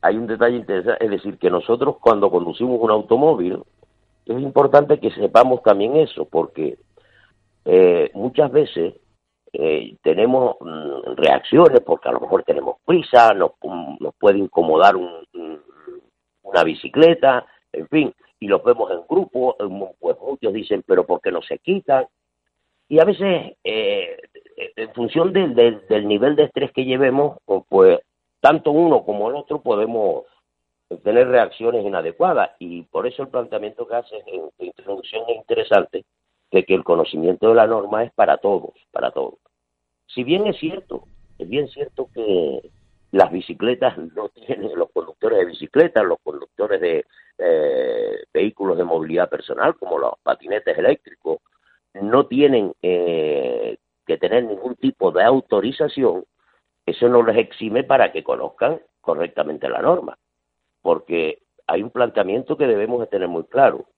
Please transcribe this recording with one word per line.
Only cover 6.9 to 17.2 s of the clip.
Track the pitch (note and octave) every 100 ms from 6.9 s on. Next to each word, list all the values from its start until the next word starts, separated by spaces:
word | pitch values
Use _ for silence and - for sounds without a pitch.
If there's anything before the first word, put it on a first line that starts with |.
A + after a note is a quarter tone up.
| _ _ _ _ _ _ _
eh, | - F#2 F2+ F2 D2
muchas | - A2+ - D3
veces, | C3 C#3+ - E2 - _ _ _ _ _
eh, | - D2+ D2+ A1 -
tenemos, | - E2 A2+ C3 B2 -
mm, | E2+ D#2 D2 C#2 - B1+
reacciones, | D2+ C2+ - C3+ E3 B2+
porque | - E2 -
a |
lo | A#1+
mejor | - F#2+
tenemos | - D2 C2+ -
prisa, | - F3 - B2 A2+
nos, | G2+ E2 -
mm, | F#2 F2 D2 D2
nos | D2+ -
puede | G#2+ G2
incomodar | G2 - E2+ F#2 G2 F#2+
un, | F2+ E2+ D#2+
un, | F2 D#2+ D#2 C#2 C#2+ D#2 C#2+ B1+ _ _ _
una | G2 G2
bicicleta, | - - - - E3 E3